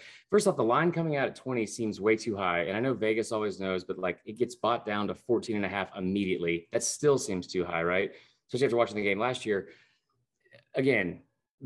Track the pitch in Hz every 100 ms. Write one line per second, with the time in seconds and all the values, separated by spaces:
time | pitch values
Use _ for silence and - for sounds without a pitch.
0 | - - _ 208 202 143 117 131 170 165
1 | 165 143 123 - - 123 107 - 110 98
2 | 101 113 117 101 92 87 85 101 131 113
3 | 107 110 107 110 107 90 95 92 90 92
4 | 90 85 - 110 123 - - 117 107 104
5 | 101 90 - 113 95 104 98 98 95 101
6 | 92 101 95 90 85 85 - 120 - -
7 | 147 135 127 92 87 92 87 85 85 90
8 | 104 - - _ _ 123 135 117 113 104
9 | 101 98 120 127 110 98 - - _ _
10 | _ _ _ _ _ - _ - 135 117
11 | 90 82 - _ _ _